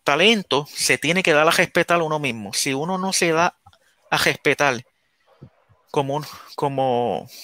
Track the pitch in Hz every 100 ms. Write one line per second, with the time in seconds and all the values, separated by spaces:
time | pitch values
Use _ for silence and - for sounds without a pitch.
0 | - 147 190 226 185 131 147 - - 127
1 | 139 175 180 151 156 170 175 - 170 170
2 | 160 156 143 117 98 - - 135 160 185
3 | 190 - 175 160 175 - - _ _ _
4 | _ 156 - 143 - 139 143 120 - _
5 | _ _ _ _ - _ _ _ _ -
6 | 135 143 151 - - - 147 135 131 120
7 | 120 87 - -